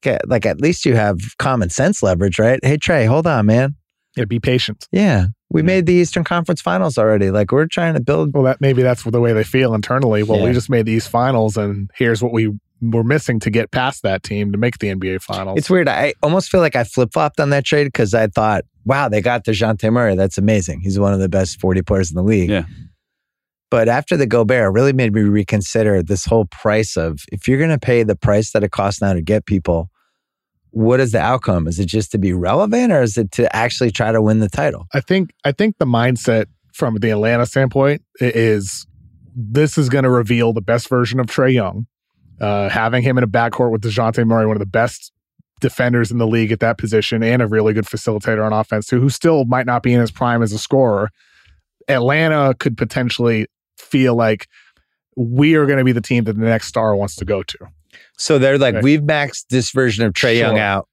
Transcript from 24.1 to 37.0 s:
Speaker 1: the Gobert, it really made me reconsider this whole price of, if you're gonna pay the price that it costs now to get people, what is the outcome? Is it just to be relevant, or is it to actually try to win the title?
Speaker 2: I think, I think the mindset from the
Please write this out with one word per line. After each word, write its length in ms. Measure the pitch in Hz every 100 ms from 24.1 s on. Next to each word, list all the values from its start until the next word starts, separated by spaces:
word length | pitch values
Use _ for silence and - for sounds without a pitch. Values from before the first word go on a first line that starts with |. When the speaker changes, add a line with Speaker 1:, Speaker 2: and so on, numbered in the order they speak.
| 170
Speaker 1:
the 100 | 131
Gobert, 380 | 117 107 127 104
it 80 |
really 180 | 101 135
made 220 | 131 117
me 80 | 107
reconsider 840 | 104 104 98 107 90 113 107 98
this 220 | 85 98 -
whole 180 | 113 98
price 520 | - 107 107 107 -
of, 240 | 82 73 -
if 160 | 101 -
you're 100 | 135
gonna 200 | 160 151
pay 240 | - 120
the 140 | 110 98
price 340 | - 104 110
that 140 | 104 101
it 60 |
costs 300 | - 101 -
now 120 | 101
to 80 | 90
get 240 | 80 107 -
people, 440 | 98 90 82 87 _ _ _ _ _ _ _ _
what 280 | 113 110 127
is 120 | 131
the 80 | 107
outcome? 460 | 92 127 - 90 80
Is 120 | 85
it 60 | 92
just 260 | 110 101
to 60 | 107
be 160 | 95
relevant, 580 | 90 87 127 208 233 247
or 100 | 160
is 160 | 120 104
it 140 | 101
to 220 | - 117 107
actually 360 | 117 - 123
try 200 | - 110
to 100 | 113
win 180 | 107 110
the 100 | 104
title? 380 | - 151 - 87
Speaker 2:
I 60 | 139
think, 320 | - 190 180 _ 143
I 80 |
think 240 | 139 220 196
the 80 | 139
mindset 600 | 117 120 120 - 113 104 _ _
from 220 | - 123
the 160 | 110